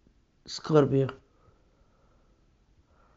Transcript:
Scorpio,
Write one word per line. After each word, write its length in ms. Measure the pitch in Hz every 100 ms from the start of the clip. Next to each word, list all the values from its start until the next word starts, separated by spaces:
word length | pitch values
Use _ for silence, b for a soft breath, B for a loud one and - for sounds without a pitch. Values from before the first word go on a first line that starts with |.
| _ _ _ _ -
Scorpio, 640 | - - 151 135 135 135 - _ _ _ _ _ _ _ _ _ _ _ _ _ _ _ _ _ _ _